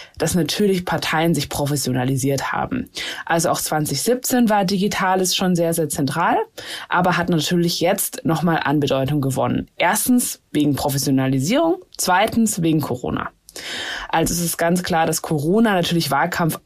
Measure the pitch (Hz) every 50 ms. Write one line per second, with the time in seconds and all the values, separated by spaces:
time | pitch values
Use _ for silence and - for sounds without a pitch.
0 | - - _ - 196 165 165 175 156 151 - - 208 202 190 175 180 - - -
1 | - - - 156 165 170 160 143 139 - - - 147 139 147 139 - 131 127 131
2 | 123 131 135 131 123 139 139 131 - - - - 65 - - - - - - -
3 | - - - - - - 170 170 - - 147 - - - 156 156 151 143 143 139
4 | - 220 247 254 - - 262 247 240 208 214 202 202 180 202 180 196 208 - -
5 | 196 185 190 190 185 180 - - 196 185 180 165 170 165 170 165 160 147 - -
6 | 143 131 139 160 170 214 262 427 440 - _ - - - - - - - - 175
7 | 180 185 170 170 170 180 175 156 147 - 180 175 170 175 170 - 160 175 208 208
8 | - - - - - - 160 151 156 175 165 156 - 135 147 151 143 135 139 135
9 | 135 131 151 147 131 135 131 127 123 120 - 127 - - _ - 151 180 208 208
10 | - - 247 247 254 - - - _ _ - 151 147 147 139 - - 143 135 139
11 | 131 147 135 135 131 131 135 131 131 165 240 294 339 330 359 370 - - - -
12 | - 180 180 185 214 226 - 233 226 214 - - 165 165 156 156 135 - 120 -
13 | - 78 - - - - - _ _ - - - - - - - - - - -
14 | - - - 165 165 - 170 170 170 165 - - 170 170 175 180 180 - 180 160
15 | 165 160 160 - - - 165 147 143 160 185 220 233 220 202 180 170 - 170 170
16 | - 135 143 139 160 175 - - 175 160 - - -